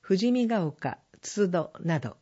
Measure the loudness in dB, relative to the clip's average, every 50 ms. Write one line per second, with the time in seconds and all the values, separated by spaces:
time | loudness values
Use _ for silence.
0 | _ 0 0 2 4 2 4 2 2 2 2 0 0 -2 -4 _ -6 -6 -6 -6
1 | _ _ -20 -18 -16 -10 -2 0 0 2 2 0 -2 -2 _ -6 -2 0 0 0
2 | -2 -6 -12 _